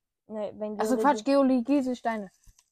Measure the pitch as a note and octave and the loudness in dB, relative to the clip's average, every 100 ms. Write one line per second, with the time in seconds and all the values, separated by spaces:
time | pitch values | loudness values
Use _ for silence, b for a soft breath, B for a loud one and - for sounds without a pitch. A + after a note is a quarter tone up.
0 | _ _ - G#3+ G3+ G3+ G#3+ G#3 A3 B3 | _ _ -14 -10 -10 -8 -8 -4 0 2
1 | C4 A#3 C4+ C#4 C4+ B3+ A#3 C#4+ B3+ B3 | 2 2 2 4 4 2 2 0 0 -4
2 | A#3 A3 F#3+ _ - - _ | -4 -6 -8 _ -20 -20 _